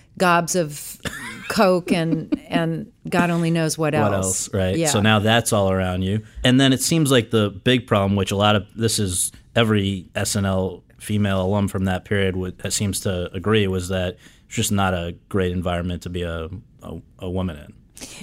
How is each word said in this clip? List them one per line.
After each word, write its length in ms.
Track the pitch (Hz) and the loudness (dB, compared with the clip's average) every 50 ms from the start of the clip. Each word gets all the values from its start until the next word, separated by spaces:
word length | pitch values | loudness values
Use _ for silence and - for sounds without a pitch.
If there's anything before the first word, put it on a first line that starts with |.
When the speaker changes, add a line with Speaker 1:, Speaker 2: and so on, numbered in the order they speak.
| - _ - | -20 _ -4
Speaker 1:
gobs 380 | - 190 180 170 175 170 160 - | 0 2 4 4 4 2 0 0
of 440 | 185 165 147 147 - - - - - - - - - - | 0 -2 -2 -4 -12 -14 -14 -14 -12 -12 -12 -10 -10 -12
Speaker 2:
<laughs> 240 | - - - - - | -12 -14 -14 -10 -4
Speaker 1:
coke 420 | - - 214 185 185 175 175 - - | 0 2 4 4 4 2 2 0 0
and, 400 | 170 160 165 160 160 - - - - 156 165 | 0 2 0 0 -2 -2 -4 -6 -6 -6 -4
and 380 | 165 170 165 165 165 156 - - - _ - 160 | -2 -2 -2 -2 -2 -4 -8 -12 -16 _ -10 -2
God 200 | 170 175 175 170 | 0 2 2 2
only 200 | 170 170 165 165 | 2 2 2 2
knows 260 | 165 165 160 156 151 | 2 2 0 0 0
what 160 | 160 160 147 147 | 0 -2 0 2
Speaker 2:
What 200 | 151 147 101 101 | 2 2 2 2
Speaker 1:
else. 340 | 95 92 95 92 - - - | 0 0 -2 -2 -4 -4 -4
Speaker 2:
else, 60 | - | -2
right? 220 | 98 92 92 95 | 0 0 2 2
Speaker 1:
Yeah. 100 | 160 165 | 0 0
Speaker 2:
So 140 | 147 139 107 | 2 2 2
now 180 | 101 110 110 104 | 4 4 4 4
that's 340 | 101 107 113 117 117 - 113 | 4 4 2 2 2 2 0
all 180 | 104 98 95 | 2 2 2
around 320 | 95 95 92 90 90 92 92 | 2 0 0 0 -2 -2 -2
you. 200 | 95 104 107 107 - - - - | 0 -2 -2 -4 -8 -8 -2 2
And 140 | 127 127 131 | 4 4 6
then 120 | 139 131 131 | 6 4 4
it 80 | 123 | 2
seems 300 | - - 170 165 151 131 | 0 0 2 2 2 4
like 200 | 135 123 110 - | 4 2 2 2
the 200 | 113 110 104 101 | 2 2 2 2
big 360 | 101 95 - 123 127 123 - | -2 -2 0 2 2 2 2
problem, 280 | - 113 101 98 98 101 | 0 0 2 2 2 2
which 140 | 101 92 - | 2 0 0
a 60 | 104 | 0
lot 180 | 98 104 104 104 | 2 4 4 4
of, 80 | 101 92 - - | 2 0 -4 -6
this 240 | 110 113 107 - - | -2 -2 0 0 0
is 340 | 104 92 90 - - - - - - _ - | -2 -2 -2 -2 -4 -4 -6 -12 -14 _ 0
every 520 | 113 117 110 107 104 98 98 98 92 78 - - | 2 2 4 4 2 2 0 -2 -4 -8 -8 -6
S 200 | 101 101 - - | -6 -4 -2 -2
N 100 | 104 98 | 0 0
L 360 | 98 95 95 92 92 90 - - _ - - | 0 0 0 0 -2 -6 -10 -18 _ -20 -16
female 440 | - - 107 101 104 98 98 95 92 | -8 -4 0 0 2 2 2 0 0
alum 260 | 92 101 104 101 92 | 0 2 0 0 0
from 160 | - 98 95 | -2 -2 -2
that 200 | 95 92 92 - | 0 -2 -2 -2
period 300 | - 104 101 98 95 90 | -2 -2 0 0 0 -2
would, 220 | 92 92 90 - - | -2 -6 -8 -8 -8
that 120 | - 98 - | -8 -6 -4
seems 280 | - 110 98 92 - | -2 -2 -2 -4 -4
to 300 | - 107 92 90 90 80 - | -4 -4 -4 -4 -6 -6 -8
agree, 320 | 95 85 104 110 110 101 | -6 -2 0 2 2 2
was 220 | 92 92 92 87 87 | 2 0 -2 -2 -2
that 280 | 95 92 90 92 90 - - - - _ _ | -2 -2 -2 -4 -6 -8 -16 -20 -20 _ _
it's 80 | - - | -10 -6
just 160 | 117 107 - 104 | -4 -2 0 0
not 220 | 98 98 92 92 | 0 2 0 0
a 200 | 87 85 85 87 - _ - | -2 -4 -6 -8 -12 _ -6
great 240 | - 98 92 90 90 | -2 -2 0 0 -2
environment 480 | 92 85 90 87 87 87 90 87 85 - | -2 -2 -2 -2 -2 -2 -4 -6 -6 -8
to 60 | 90 | -8
be 120 | 87 87 87 | -8 -6 -6
a, 260 | 85 82 82 80 80 95 95 - - - - - | -6 -6 -6 -8 -10 -12 -14 -16 -18 -20 -20 -16
a, 160 | 87 82 82 - _ - - | -14 -14 -14 -16 _ -18 -12
a 100 | 95 90 | -10 -6
woman 280 | 90 95 92 90 78 71 | -4 -4 -4 -4 -6 -8
in. 160 | - - - - - _ - - - - - - | -14 -20 -20 -20 -20 _ -20 -18 -18 -16 -16 -8